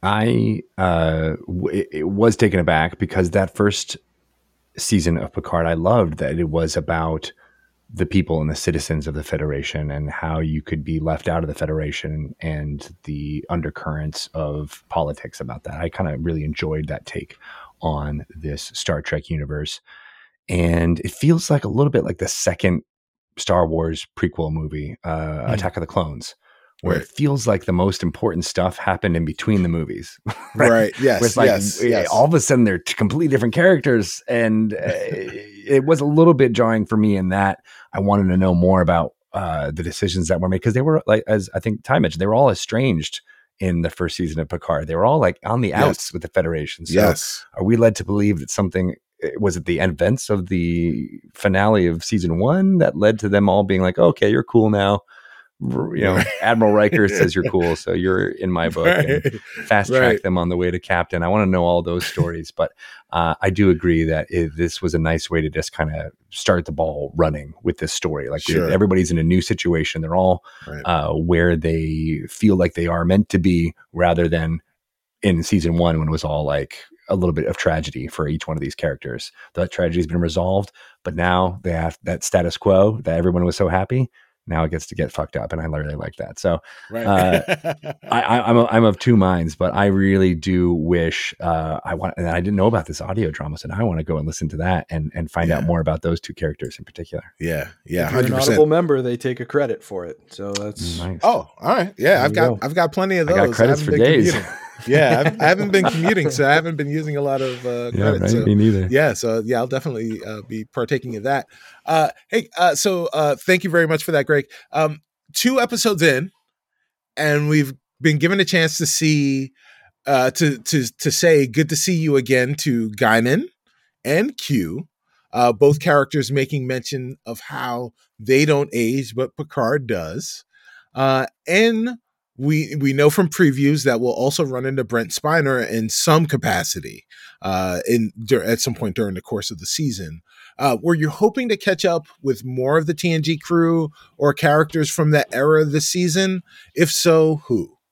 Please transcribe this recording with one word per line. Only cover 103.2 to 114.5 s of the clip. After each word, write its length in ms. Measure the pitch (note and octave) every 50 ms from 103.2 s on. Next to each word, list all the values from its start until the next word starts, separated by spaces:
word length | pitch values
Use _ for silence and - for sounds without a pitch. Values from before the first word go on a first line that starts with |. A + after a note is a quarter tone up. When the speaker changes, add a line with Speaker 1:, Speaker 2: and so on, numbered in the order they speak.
| E3 D3
Speaker 1:
I 40 | F3
Speaker 2:
those. 140 | F#3+ F#3 C3
Speaker 1:
got 40 | A#2
credits 80 | -
Speaker 2:
I 60 | A2+ B2 C#3+ D3 D3+
haven't 20 |
Speaker 1:
for 60 | D3+ D3
Speaker 2:
been 80 | D3
Speaker 1:
days. 300 | A2+ C3+ D#3+ C#3 G#2+ -
Speaker 2:
commuting. 220 | D#3 A2+ F#2+ - - - - - - - -
Yeah, 360 | A#2 C3 D3+ D#3 C3 A#2 A#2 C#3+
I've, 160 | D#3+ C#3+ A2
I 40 | D3+
haven't 260 | D3+ F3+ F#3+ G#3 G3+ F#3+
been 140 | G3 F#3
commuting, 420 | - - D#3+ E3 F#3 A3 F#3+ D#3 D3+
so 160 | C3+ C3 C#3+
I 60 | C3+ C#3+
haven't 240 | D#3+ D#3+ E3+ E3
been 140 | D3+ D3+ C#3+
using 260 | D3 D#3 D#3 D3+ D3
a 60 | C#3+ C#3+
lot 180 | C#3+ C3+ C3+
of, 240 | C3 C3 B2+ B2 B2
uh, 280 | B2 A#2+ A#2+ A#2+ A#2+ A#2+
Speaker 1:
Yeah, 160 | F#2+ G2 -
Speaker 2:
credits, 100 | - - F#2
Speaker 1:
right? 60 | F#2+
Speaker 2:
so 140 | A2+ A#2 -
Speaker 1:
Me 100 | - G#2
neither. 320 | G#2 G#2+ A2+ G#2+ F#2+ F#2 F#2
Speaker 2:
yeah, 240 | A#2+ C3+ D#3 D3 A2
so 260 | - - A#2 A2 A2+ A2
yeah, 140 | A2 B2
I'll 100 | A#2 A#2+
definitely, 560 | B2+ C3+ C3 C3 E3 C3 A2+ A2+ A2+ A2 G2 -
uh, 200 | G#2 A2 G#2+ G2+
be 200 | - A2+ A2 A2
partaking 500 | _ _ - A#2+ A2+ D3 C3 - B2+ A#2
of 60 | G#2+ G2+
that. 240 | C3 C#3 C#3 B2 _ _ - - - - - _
Uh, 240 | - D#3 D#3+ D#3 - - _ _ _
hey, 220 | - A3+ - - _ -
uh, 160 | F3 F3+ D3+
so, 340 | C#3+ - G#3 F#3+ F3+ E3+ E3 -
uh, 220 | D3 D#3 D3 C#3+
thank 280 | - - - F#3 F#3 E3
you 60 | F#3+
very 180 | D#3 E3+ E3 D#3
much 160 | D#3+ D3+ -
for 80 | - E3
that, 140 | D3 C#3
Greg. 180 | - D#3 C#3+ C#3 _